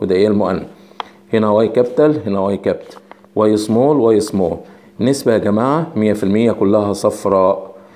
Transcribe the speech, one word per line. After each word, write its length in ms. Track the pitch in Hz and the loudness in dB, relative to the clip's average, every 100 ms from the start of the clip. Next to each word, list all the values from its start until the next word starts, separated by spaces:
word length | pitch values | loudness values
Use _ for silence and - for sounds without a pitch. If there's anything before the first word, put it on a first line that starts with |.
وده 140 | 98 92 | -2 2
إيه؟ 120 | 107 | 2
المؤنث. 360 | 104 92 87 - - - - - - - | 0 -2 -4 -8 -20 -20 -18 -18 -18 -4
هنا 160 | 110 107 | -2 2
واي 180 | 104 113 | 2 2
كابيتال، 520 | 123 123 - 151 104 101 | 0 -2 2 2 2 -2
هنا 140 | 98 | -2
واي 180 | 98 98 | -2 -2
كابيتال، 400 | 101 90 - - _ - _ 101 | -4 -6 -8 -20 _ -20 _ 0
واي 220 | 107 107 | 2 2
سمول، 400 | 107 113 139 143 | 0 0 2 4
واي 220 | 113 104 | 4 2
سمول. 380 | - 101 87 82 - - - - | 0 -2 -2 -4 -12 -20 -20 -4
نسبة 340 | 120 139 123 | -2 0 0
يا 40 | 107 | 0
جماعة 500 | 101 104 127 156 160 107 | 0 0 0 -2 -4 -2
مية 180 | 107 | -2
في 100 | 104 | 0
المية 280 | 98 104 117 | 0 0 0
كلها 420 | 101 98 104 101 | 0 2 2 0
صفراء، 760 | 95 107 104 101 95 92 95 95 - - | -2 -2 -2 0 2 2 0 -6 -20 -20